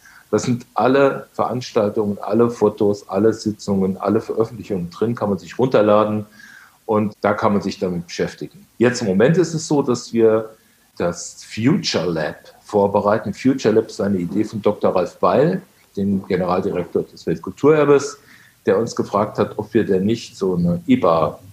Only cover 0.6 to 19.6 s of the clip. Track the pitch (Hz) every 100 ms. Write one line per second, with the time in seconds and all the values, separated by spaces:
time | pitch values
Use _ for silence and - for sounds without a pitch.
0.6 | - - 117 135 139 143 - - 98 123
1.6 | - 120 104 110 104 98 - 110 120 120
2.6 | 104 104 104 101 - 95 110 107 107 104
3.6 | - 98 95 95 101 110 - 110 113 113
4.6 | - 95 87 - 110 120 107 95 - -
5.6 | 131 127 107 104 107 107 104 - - -
6.6 | - _ - 107 104 - 104 104 110 101
7.6 | 95 - 95 87 85 - 85 - 76 -
8.6 | - - 120 120 110 95 127 170 165 160
9.6 | - 147 135 117 - 117 110 110 110 -
10.6 | _ _ _ - 87 85 - - - -
11.6 | 120 190 - 101 87 80 76 - - -
12.6 | - 104 101 101 101 107 104 - 131 131
13.6 | 113 107 110 - 101 98 85 95 107 110
14.6 | 104 101 101 92 87 - 92 107 160 190
15.6 | - _ _ - 101 98 - 90 90 90
16.6 | 95 85 85 98 82 - - 82 - -
17.6 | 139 156 143 143 - - _ - _ _
18.6 | - 98 113 - 107 101 107 - 101 -